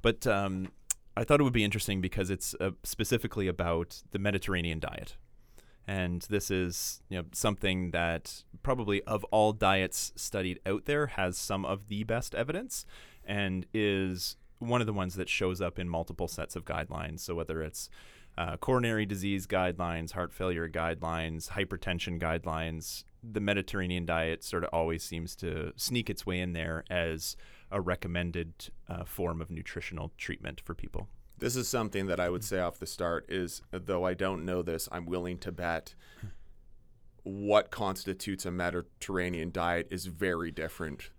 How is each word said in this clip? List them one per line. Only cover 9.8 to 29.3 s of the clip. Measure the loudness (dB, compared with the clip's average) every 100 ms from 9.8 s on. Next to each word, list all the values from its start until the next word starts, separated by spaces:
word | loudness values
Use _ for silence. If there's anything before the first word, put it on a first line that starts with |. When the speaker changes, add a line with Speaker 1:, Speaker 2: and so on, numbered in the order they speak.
| 4 0 -4 -6
Speaker 1:
studied | -4 -2 -2 -2 -2
out | -2 2
there | 0 0
has | 0 0 0
some | -2 -2 0
of | -2 -2
the | -4
best | 0 -2 0 -2
evidence | 0 -2 -4 -8 -8 -18 -18 -16 -2
and | 0 2 0 0
is | 2 4 4 2 0 -4 -6 -18 -8
one | 2 4
of | 4
the |
ones | 2 0 -2
that | -2
shows | 2 2 2
up | -2 -2
in | -2
multiple | -2 -2 -4 -4
sets | -4 -6 -6
of | -4
guidelines. | -4 -4 -6 -6 -6
So | -4 -4
whether | -2 -2
it's, | -4 -6 -10 -12 -20 -20 -12 -4
uh, | -4 -2
coronary | 4 4 4 2 0
disease | 0 0 0 2
guidelines, | 2 2 2 -2 -2 -4
heart | -4 -4
failure | -2 0 0 -2
guidelines, | 0 -2 -2 -2 -2 -2 -4 -6
hypertension | -2 -2 -2 -2 -2 -2 0
guidelines, | 0 0 0 -2 -2 -4 -8 -10 -12 -18
the | -2 2
Mediterranean | 4 4 2 0 2 0 2
diet | 4 4 0
sort | 0 0
of | 2
always | 2 2 0
seems | -2 -6 -6 -4
to | -4 -2 -4 -4
sneak | 0 0 0
its | -2 -2
way | 0
in | 0
there | -2 -2 -4 -2
as | 0 2 0 -4 -8 -14 -18 -4
a | -2
recommended, | 0 0 0 0 0 -2 -6 -8 -12 -12 -8
uh, | -6
form | -6 -2 0